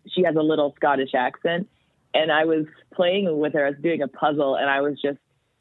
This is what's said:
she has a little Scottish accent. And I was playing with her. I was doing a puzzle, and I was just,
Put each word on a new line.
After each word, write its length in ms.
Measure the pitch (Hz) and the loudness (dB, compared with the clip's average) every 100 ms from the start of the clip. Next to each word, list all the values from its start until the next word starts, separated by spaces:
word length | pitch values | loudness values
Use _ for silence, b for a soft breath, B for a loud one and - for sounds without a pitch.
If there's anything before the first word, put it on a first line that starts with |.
| - | -6
she 100 | 180 | 0
has 120 | 175 156 | 0 2
a 60 | |
little 320 | 156 151 143 - | 2 2 0 0
Scottish 380 | 151 135 135 131 | 0 2 0 -2
accent. 520 | 127 - 170 170 196 _ _ _ _ | -2 -4 -4 -4 -6 _ _ _ _
And 180 | - 160 | 0 2
I 120 | 151 160 | 2 2
was 200 | 160 156 - _ | 0 -2 -10 _
playing 460 | - 175 196 190 151 | 0 0 2 0 0
with 140 | 151 | 0
her. 120 | 151 143 | 0 -2
I 40 | |
was 80 | 143 | -2
doing 200 | 160 160 | -2 -2
a 60 | 135 | -4
puzzle, 460 | - 151 151 139 110 | -2 -2 0 0 0
and 140 | 139 | 0
I 120 | 139 | 0
was 180 | 143 139 | -2 -2
just, 160 | 143 139 _ _ _ _ | -4 -6 _ _ _ _